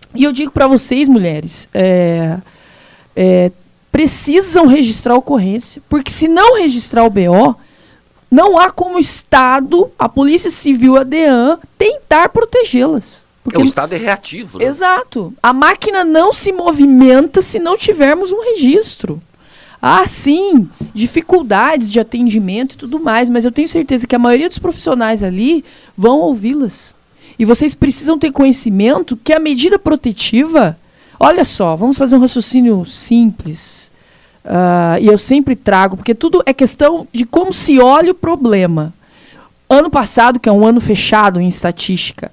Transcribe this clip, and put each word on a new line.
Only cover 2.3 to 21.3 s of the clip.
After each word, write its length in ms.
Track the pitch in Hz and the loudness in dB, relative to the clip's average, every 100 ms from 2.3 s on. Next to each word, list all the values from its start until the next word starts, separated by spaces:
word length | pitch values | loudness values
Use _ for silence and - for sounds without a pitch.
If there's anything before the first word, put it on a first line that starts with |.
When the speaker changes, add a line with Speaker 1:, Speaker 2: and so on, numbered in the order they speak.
| 180 - _ _ _ _ _ _ | -6 -12 _ _ _ _ _ _
Speaker 1:
é, 380 | - 185 180 180 - _ _ _ | -2 2 2 0 -4 _ _ _
precisam 760 | - 311 - - 330 381 339 302 | -2 -2 -2 0 0 2 2 4
registrar 480 | 285 233 220 254 | 4 2 -2 0
a 40 | 240 | 0
ocorrência, 640 | 240 277 185 214 - - _ | 0 -2 -2 -4 -10 -20 _
porque 220 | 294 269 | -6 -4
se 160 | - 320 | -2 0
não 300 | 330 453 480 | 4 4 4
registrar 480 | 330 240 - 233 | 0 -2 -4 0
o 60 | 233 | 2
B 180 | 202 175 | 2 2
O, 260 | 180 269 240 _ _ _ _ _ _ _ | 4 2 -2 _ _ _ _ _ _ _
não 280 | 254 381 339 | 4 4 4
há 120 | 370 | 2
como 260 | - 359 359 | 0 -4 -2
o 40 | |
Estado, 880 | - - - 269 254 269 269 349 508 - | -2 -4 0 2 2 0 0 0 -2 -2
a 80 | 247 | -4
Polícia 440 | - 285 339 359 | 0 0 0 -2
Civil, 460 | - 294 254 254 262 | -4 -2 2 4 4
a 60 | |
dean, 560 | 262 311 311 247 254 330 - _ | 0 0 2 2 0 -2 -8 _
tentar 500 | 415 571 - 311 359 | -2 -2 0 0 2
protegê-las. 960 | 440 466 494 453 247 277 285 - - _ _ | 0 0 -2 0 0 -2 -4 -8 -20 _ _
Porque 160 | 269 - | -6 0
Speaker 2:
É, 40 | |
o 20 | |
Estado 300 | 269 190 156 | 0 -2 -6
é 20 | 170 | -6
reativo, 600 | 226 196 - - 202 - | -4 -6 -8 -16 -16 -6
né? 80 | 254 | -6
Speaker 1:
Exato. 680 | 285 370 370 508 254 175 - | -2 -2 -2 -4 -10 -10 -4
A 120 | 233 | -2
máquina 500 | 262 302 392 427 381 | 2 0 0 -4 -2
não 260 | 349 311 370 | 2 2 2
se 220 | - 392 | 0 -4
movimenta 880 | 370 349 294 277 254 262 254 302 381 | -2 -2 2 4 6 6 6 4 0
se 180 | 370 427 | -2 -4
não 160 | 330 | -4
tivermos 560 | 381 - 349 277 330 381 | -2 -2 0 0 0 -2
um 120 | 403 | -4
registro. 800 | 466 440 262 359 440 - - 151 _ _ _ _ - - | -4 0 2 2 -2 -10 -10 -12 _ _ _ _ -20 -6
Há, 260 | - 359 359 | 0 2 2
sim, 600 | - 277 311 392 294 175 - - | -2 -2 0 0 -4 -6 -10 -14
dificuldades 960 | 208 233 320 - | -6 -4 -4 0